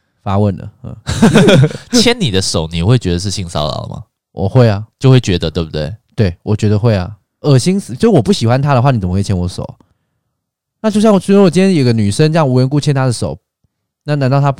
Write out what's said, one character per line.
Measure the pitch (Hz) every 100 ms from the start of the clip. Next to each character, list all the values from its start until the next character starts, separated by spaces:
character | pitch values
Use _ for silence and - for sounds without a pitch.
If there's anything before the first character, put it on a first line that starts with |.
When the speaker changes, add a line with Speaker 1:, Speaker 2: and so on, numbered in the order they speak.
| _ _
Speaker 1:
发 | - 98
问 | 104 90
了， | - _
嗯。 | - - - - 214 220 -
Speaker 2:
<laughs> | 165 151 - - 240
牵 | 233 240
你 | 147
的 | 92
手， | - 87 80
你 | 85
会 | 85 127
觉 | 92
得 | 87
是 | 98
性 | 95 85
骚 | 80 76
扰 | - -
吗？ | - - _ _
Speaker 1:
我 | - 95
会 | 131 117
啊。 | 101 110 -
Speaker 2:
就 | 131
会 | 131
觉 | 107 87
得， | 80
对 | 87
不 | 80
对？ | 76 76 110 _ -
Speaker 1:
对， | 98 87
我 | - 107
觉 | 107
得 | 104
会 | 117 101
啊， | 87 - _ _
恶 | 147 131
心 | 175 196
死！ | - 131
就 | 226
我 | 165
不 | 113
喜 | 202 113
欢 | 131
他 | 147
的 | 131
话， | 139
你 | 120
怎 | 90
么 |
会 | 95
牵 | 95 92
我 | 87
手？ | - - - _ _ _ _ _ _ _ _ _ _
那 | 220
就 | 208
像 | 220
我， | 196 -
如 | 202
果 | 190
今 | 165
天 | 190 170
有 |
个 | 123
女 | 113 101
生 | 101 156
这 | 165
样 | 139
无 | 127
缘 | 131
故 | 147
牵 | 151
他 | 139 131
的 |
手， | 113 85 - _ _ _ _ _ _
那 | - 147
难 | 131
道 | 139
他， | 143